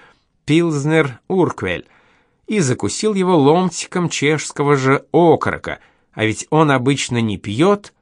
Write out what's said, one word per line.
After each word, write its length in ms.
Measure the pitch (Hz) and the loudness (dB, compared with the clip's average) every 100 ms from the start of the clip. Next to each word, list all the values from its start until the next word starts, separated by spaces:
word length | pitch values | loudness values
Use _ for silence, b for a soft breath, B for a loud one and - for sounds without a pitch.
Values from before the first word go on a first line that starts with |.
| b b b _ - | b b b _ 0
"Пилзнер 760 | 156 170 147 147 160 147 117 _ | 2 2 -2 0 0 0 -6 _
Урквель" 580 | 185 143 - 92 82 - b b b b b - | 0 0 -2 -6 -6 -10 b b b b b -6
и 100 | 214 | -2
закусил 560 | 135 120 101 - 214 | 0 -2 -4 -2 -2
его 220 | 196 180 175 | 0 2 4
ломтиком 720 | 135 170 185 - - 185 175 | 4 4 0 -4 -8 -4 -4
чешского 680 | - 143 151 - - 143 143 | -2 -2 -2 -6 -4 0 0
же 280 | 131 139 - | 2 0 0
окорока, 640 | - 170 139 107 78 80 76 b b b | 2 4 4 0 -6 -8 -12 b b b
а 120 | - | -4
ведь 240 | 110 110 - | -4 -4 -2
он 220 | 156 156 | 2 4
обычно 480 | 135 123 143 - 120 | 2 0 -2 -2 -2
не 180 | 113 92 | -2 -4
пьёт 540 | - 107 185 202 202 _ | -6 0 0 0 -4 _